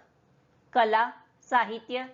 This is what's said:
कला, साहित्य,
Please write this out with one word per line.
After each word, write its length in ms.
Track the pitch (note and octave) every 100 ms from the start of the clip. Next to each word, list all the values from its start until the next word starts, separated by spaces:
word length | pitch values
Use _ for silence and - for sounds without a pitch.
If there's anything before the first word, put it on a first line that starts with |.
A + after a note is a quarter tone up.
| _ _ _ _ _ _ _
कला, 380 | F#3 G#3+ A3 A#3+ - _ _
साहित्य, 640 | - B3 G#3 A3+ - B3 B3+